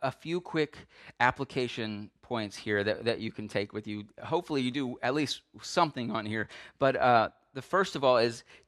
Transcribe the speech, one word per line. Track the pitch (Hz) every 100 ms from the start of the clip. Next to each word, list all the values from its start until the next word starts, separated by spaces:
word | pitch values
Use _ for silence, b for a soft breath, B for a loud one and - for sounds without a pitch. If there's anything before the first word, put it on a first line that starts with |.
a | 135
few | - 156 175
quick | - 160 147 - - B B -
application | 123 127 135 139 123 - 110 104 104 _
points | - 120 104 -
here | 110 104 101
that, | -
that | 113 110
you | 110
can | - 107
take | 104 101
with | 107 107
you. | 104 104 -
Hopefully | 107 165 170 147
you | 127
do | 131 127 123
at | 120
least | 147 143 - _ -
something | - - 165 131 117
on | 110 107
here. | 110 101 B B -
But, | 135 127
uh, | 127 120 101 - _
the | 135
first | - 185 185 151
of | 135
all | 123
is | 117 117 - B